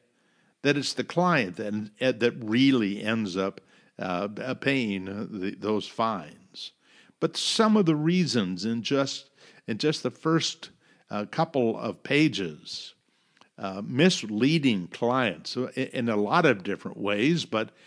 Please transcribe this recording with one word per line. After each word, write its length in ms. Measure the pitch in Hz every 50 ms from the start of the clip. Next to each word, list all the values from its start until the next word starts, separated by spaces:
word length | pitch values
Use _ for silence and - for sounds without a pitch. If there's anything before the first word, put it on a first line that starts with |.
| _ _ _ _ _ _ _ _ _ _ _ _ -
that 140 | 139 147 143
it's 160 | 127 - -
the 100 | - 120
client 540 | - - 165 180 180 170 143 110 90 87 -
that, 640 | 107 104 104 107 107 104 - - 131 131 123 110
that 140 | 120 120 - -
really 640 | 120 107 110 123 135 139 135 123 107 98 101 107 104
ends 340 | 104 113 113 110 95 85 95
up, 240 | 95 98 98 - - _ _ _ _ _ _ -
uh, 280 | - 92 90 90 101 107 107 104 113 131 127
paying 500 | - - 139 139 135 120 107 98 95 92
the, 500 | 95 101 104 107 90 107 101 92 101 - -
those 300 | - 104 107 104 95 -
fines. 840 | - - 113 113 110 92 78 76 76 - _ _ - - - - - _ _ _ _ - - _ _ _
But 180 | - 160 - -
some 400 | - - - - 226 220 214 214
of 80 | 190
the 100 | 160 156
reasons 720 | 151 151 165 175 185 175 131 - 120 98 90 95 87 95
in 160 | 113 117 117
just, 480 | 104 - 139 135 139 135 - - - _ _ _ - - - - _ -
in 100 | 117 101
just 260 | - 151 151 - -
the 80 | 127
first, 580 | - - - 160 160 160 135 - - - - - - _ _ _ _ _ _ -
uh, 160 | 107 104 104
couple 520 | 101 - - 165 165 - 139 120 113 107 107
of 260 | 117 113 92 - -
pages, 920 | - 139 147 156 151 110 90 95 82 76 76 - - - - - - - _ _ _ _ _ _ _ _ _ - _ _ -
uh, 240 | 104 95 92 98 104
misleading 1040 | 117 127 127 165 185 180 - - 107 104 107 123 143 160 165 139 131 110 95 87 80
clients 640 | - - 123 117 127 131 127 107 85 - - - -
in, 140 | 127 127 -
in 400 | - 131 131 - - 131 120 117
a 80 | 107 104
lot 280 | 104 104 143 175 170
of 160 | 151 120 98
different 360 | 87 98 95 - - 95 - -
ways, 480 | 101 101 104 104 117 147 170 160 -
but, 240 | - - 110 113 - - _ -